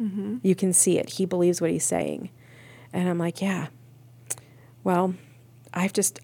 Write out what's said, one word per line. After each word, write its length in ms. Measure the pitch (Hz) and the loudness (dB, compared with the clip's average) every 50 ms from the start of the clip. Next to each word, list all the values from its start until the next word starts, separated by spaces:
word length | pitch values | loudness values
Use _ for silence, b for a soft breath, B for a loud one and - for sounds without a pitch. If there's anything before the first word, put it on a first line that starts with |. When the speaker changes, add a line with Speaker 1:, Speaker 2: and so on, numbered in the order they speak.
Speaker 1:
Mm-hmm. 380 | 226 202 185 208 196 208 226 247 | -6 -4 -4 -6 -6 -6 -6 0
Speaker 2:
You 120 | - 190 175 | 2 2 2
can 180 | 185 202 185 | 4 2 2
see 260 | 180 - - 190 165 - | 2 4 4 4 2 2
it. 120 | - - | 0 -2
He 140 | - - 190 | -4 -4 -2
believes 340 | 180 190 175 175 175 175 - | 0 2 2 2 2 2 2
what 100 | 170 160 | 0 0
he's 140 | 170 165 - | 0 -2 -2
saying." 460 | - 180 170 - - 73 - - - B B B B B B B B B B B B | -2 -2 -2 -2 -2 -4 -6 -10 -14 B B B B B B B B B B B B
And 160 | - 180 180 180 | -4 -2 0 0
I'm 100 | 175 170 | 0 0
like, 220 | 170 170 165 - | -2 -2 -2 -2
"Yeah. 280 | 190 196 185 170 165 - - - - - - - - - - - - B B B B B B B B B B - - | -2 -2 -2 -2 -4 -8 -12 -18 -20 -20 -20 -20 -20 -20 -20 -20 -14 B B B B B B B B B B -4 0
Well, 300 | 190 180 175 190 185 180 b b b b b b - - - - - - | 2 4 4 2 2 -2 b b b b b b -20 -20 -20 -20 -8 -4
I've 180 | 175 185 196 | -2 -2 0
just, 260 | - 208 202 - - - | 0 0 0 0 -2 0